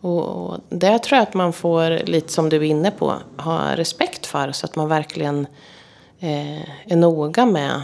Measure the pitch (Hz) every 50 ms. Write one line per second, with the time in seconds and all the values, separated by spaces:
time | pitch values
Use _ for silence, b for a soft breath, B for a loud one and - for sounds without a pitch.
0 | - 180 175 165 - - - 180 175 180 175 - - - - 180 180 190 214 233
1 | - - 285 262 214 202 - 190 185 175 165 - - 170 170 165 165 165 165 160
2 | - - 170 160 156 - - - 160 160 156 156 151 156 156 151 160 202 208 -
3 | - 143 120 - - - - - 147 160 165 160 143 - - - 170 - - -
4 | - - - - - - - 147 139 135 135 - - 165 - 165 156 151 160 156
5 | 151 - - 165 156 143 143 143 143 - B B B B B B B B B B
6 | B B B B 185 165 151 143 147 147 151 151 151 151 139 - - - 180 165
7 | 170 170 165 156 151 147 165 - 247 247 196 156 143 139 127 139